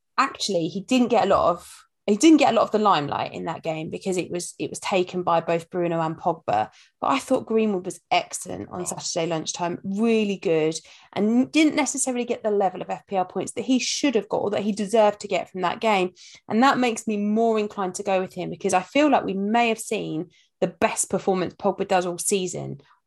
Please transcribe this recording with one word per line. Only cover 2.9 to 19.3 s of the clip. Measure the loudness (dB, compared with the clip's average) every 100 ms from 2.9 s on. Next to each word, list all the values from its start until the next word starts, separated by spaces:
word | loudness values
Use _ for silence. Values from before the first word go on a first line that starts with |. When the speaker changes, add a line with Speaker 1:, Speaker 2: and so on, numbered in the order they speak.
| 2 0 -4 -6
Speaker 1:
in | -6
that | -8 -6
game | -6 -6 -6
because | -8 -4 -4
it | -4
was, | -6 -8 -8
it | -8
was | -8
taken | -2 0 0 -2
by | 0 0
both | 2 -2 -4
Bruno | -4 -2 0
and | -2 -2
Pogba. | -4 -4 -2 -2 -2 -6 _ _
But | -2
I | -2
thought | 0 -2
Greenwood | 0 0 2 0
was | -4 -10 -2
excellent | -2 -2 -8 -10 -12 -10
on | -10
Speaker 2:
Oh. | -8
Speaker 1:
Saturday | -8 -6 -4 -2
lunchtime, | -4 -6 -6 -6 -6
really | -6 -2 2 2 0 -2
good, | 0 2 2 -2 -10 -20 -10
and | -2 2 2 2
didn't | 4 4 2
necessarily | -2 -2 -2 -2
get | -2 -4
the | 0
level | 0 0 -2
of | -8
F | -10 -4
P |
L | -2 -2
points | -4 -6
that | -4 0
he | 0
should | 0 -2 0
have | 0 0
got | -2
or | 0
that | -2
he | -2
deserved | -2 0 4 4 2
to | -4
get | -4 -4
from | -4
that | -4 0
game. | 2 2 0 -4 -20 -18 -2
And | 4
that | 4 4
makes | 0 -2 -4
me | -2
more | 0 2 2 2
inclined | -2 -4 -6 -4
to |
go | 0 0
with | 0
him, | -6 -8
because | -4 0
I | 0
feel | 0 2 4
like | 4
we | 0